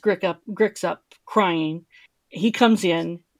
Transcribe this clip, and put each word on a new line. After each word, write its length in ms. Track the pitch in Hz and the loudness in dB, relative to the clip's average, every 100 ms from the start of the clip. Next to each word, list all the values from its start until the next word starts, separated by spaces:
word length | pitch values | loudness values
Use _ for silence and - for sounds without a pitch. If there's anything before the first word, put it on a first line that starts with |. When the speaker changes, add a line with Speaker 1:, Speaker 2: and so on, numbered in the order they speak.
| 208 | -2
Speaker 1:
Yeah. 60 | 185 | 0
Speaker 2:
Grick 80 | |
up, 180 | 185 170 - | -2 -6 -6
Grix 320 | 202 214 - | -2 -2 0
up, 200 | 175 170 _ - - | -6 -6 _ -20 -4
crying. 600 | 220 190 165 156 165 - _ - _ _ | 0 2 2 -2 -4 -12 _ -20 _ _
He 240 | - 220 | -4 -2
comes 320 | 226 240 220 | 2 4 4
in, 380 | 180 165 170 170 _ _ | 2 0 -2 -8 _ _